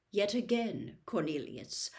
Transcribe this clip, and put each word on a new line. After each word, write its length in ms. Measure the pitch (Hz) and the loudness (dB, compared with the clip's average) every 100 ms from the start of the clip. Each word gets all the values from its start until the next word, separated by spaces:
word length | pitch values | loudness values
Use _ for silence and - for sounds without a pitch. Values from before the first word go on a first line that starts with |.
| _ | _
Yet 220 | 202 208 | 2 4
again, 640 | 240 - 233 226 147 107 - - | 2 2 2 2 -2 -6 -10 -4
Cornelius, 880 | 202 156 147 - 117 107 - - | 0 0 0 -4 -8 -8 -6 -6